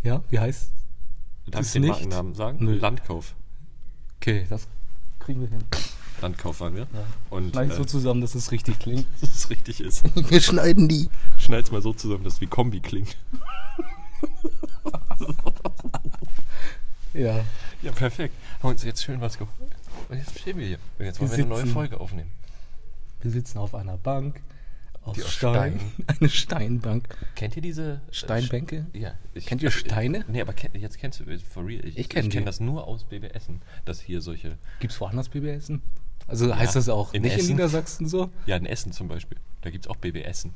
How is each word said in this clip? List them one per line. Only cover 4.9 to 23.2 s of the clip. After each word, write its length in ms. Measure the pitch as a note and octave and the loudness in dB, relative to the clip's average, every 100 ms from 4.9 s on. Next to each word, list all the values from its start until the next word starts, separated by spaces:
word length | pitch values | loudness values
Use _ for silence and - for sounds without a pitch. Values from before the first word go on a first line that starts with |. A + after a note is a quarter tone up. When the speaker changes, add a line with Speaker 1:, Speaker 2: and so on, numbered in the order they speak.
| - - - | 0 0 0
Speaker 1:
kriegen 220 | - C3 | -2 -2
wir 60 | B2 | 0
hin. 160 | G#2+ - - - - - - | 0 0 -2 -2 -4 -8 -6
Speaker 2:
Landkauf 380 | F#2 F2 E2+ E2 | -6 -6 -6 -6
waren 160 | F2 F2+ | -4 -4
wir. 80 | B2 | -4
Speaker 1:
Ja. 100 | G#2 G#2 - - | -4 -4 -2 -4
Speaker 2:
Und, 200 | F#2+ F2+ | -2 -2
Speaker 1:
Schneid 220 | - D3 | 0 0
so 80 | - | 0
Speaker 2:
äh, 40 | C3 | -2
Speaker 1:
zusammen, 340 | C#3 B2+ A#2+ | 0 0 0
dass 140 | A#2+ B2 | -2 -4
es 160 | A2+ | -2
richtig 260 | A#2 - A2 | 0 2 2
klingt. 280 | A#2+ B2+ - | 2 2 2
Speaker 2:
<laughs> 80 | - | 6
dass 120 | - - | 8 8
es 140 | - | 6
richtig 320 | - - - | 6 4 0
ist. 220 | F#3 - D3 F3 | 0 8 8 10
Speaker 1:
<laughs> 140 | D#3 | 8
Wir 120 | F3 | 8
schneiden 460 | F3 F3 E3+ F#3 D#3 | 6 6 8 8 8
die. 220 | D#3 D#3+ - - - | 4 4 8 12 12
Speaker 2:
Schneid's 340 | - A#2 - | 12 12 8
mal 100 | G#2 | 6
so 100 | G#2 | 0
zusammen, 300 | G#2+ A2 G2+ | 0 -4 -2
dass 100 | F#2+ - | 0 0
es 60 | |
wie 60 | F#2 | 0
Kombi 320 | - A#2+ G#2 | 0 0 -2
klingt. 380 | - F#2 G#2 - | -4 -2 -2 -4
<laughs> 60 | - - D#5+ F#5 - - - F#5+ G#5 - - - D#4+ - - - D4+ - - - - - - - - - - - - - - - - - - - - - - | -4 -2 0 0 0 0 -2 -4 -6 -2 -2 2 2 2 0 -2 0 0 6 4 6 4 4 2 0 -2 -2 -2 -2 -2 4 6 6 6 4 2 -2 -2 0
Speaker 1:
Ja. 300 | D#3 A#2+ A2 A2 - - - | 0 0 0 0 0 -2 -4
Speaker 2:
Ja, 100 | - | 0
perfekt. 440 | - B2+ - D3+ - - - | 0 0 -2 -6 -8 -6 0
Haben 80 | C3 | 4
uns 140 | B2 | 4
jetzt 200 | A2+ - | 2 -2
schön 160 | - B2+ | -4 -2
was 160 | A#2 - | -6 -6
geholt. 160 | A2 - - - - - - | -6 -6 -4 -4 -6 -8 -8
Und 80 | C3 | -8
jetzt 200 | C#3 - | -8 -8
stehen 180 | - F#3 | -6 -8
wir 80 | G#2+ | -6
hier. 100 | F2+ - - | -8 -8 -6
Und 60 | G2 | -6
jetzt 140 | F#2 | -4
Speaker 1:
Wir 80 | C#3 | -4
Speaker 2:
wollen 100 | A#2+ | 0
wir 60 | B2+ | -2
eine 40 | |
neue 120 | A2+ | -2
Speaker 1:
sitzen. 120 | C3 | -2
Speaker 2:
Folge 260 | A#2+ D3+ - | -2 -2 -4
aufnehmen. 300 | - G2 E2+ - - - - - - - - - | -4 -6 -8 -10 -10 -12 -10 -10 -10 -10 -10 -8